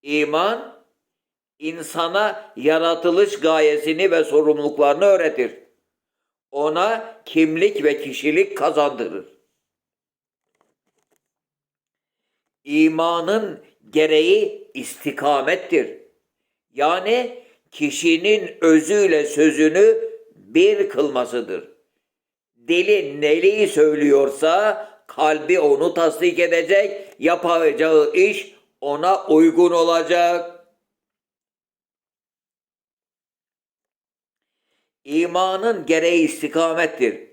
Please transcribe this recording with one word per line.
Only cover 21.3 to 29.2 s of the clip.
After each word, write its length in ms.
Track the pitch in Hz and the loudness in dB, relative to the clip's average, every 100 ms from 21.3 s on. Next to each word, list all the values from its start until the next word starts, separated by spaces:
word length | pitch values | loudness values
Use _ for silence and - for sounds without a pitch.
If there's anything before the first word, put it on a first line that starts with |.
| 120 104 92 - _ _ _ _ _ _ _ _ 120 120 | -8 -8 -12 -14 _ _ _ _ _ _ _ _ _ -2
Dili 520 | 170 185 208 147 143 | -2 2 0 -2 -4
neliği 480 | 147 160 185 214 202 | 0 2 2 2 0
söylüyorsa 1200 | 156 151 151 147 139 139 - 160 180 214 208 - - _ | 2 2 2 2 4 2 0 0 2 0 -4 -12 -20 _
kalbi 540 | - 151 156 156 180 | -2 0 0 0 2
onu 340 | 147 139 170 | 4 2 0
tasdik 440 | 170 165 151 180 170 | 0 -2 0 -2 0
edecek, 760 | 170 170 165 196 208 - - - | 0 0 2 0 0 -6 -16 -4
yapacağı 960 | 151 170 170 165 160 147 160 156 147 | -2 0 0 2 0 0 2 2 2
iş 460 | 185 196 196 - _ _ _ | 2 0 0 -12 _ _ _
ona 460 | 143 143 175 190 | -6 -2 0 -2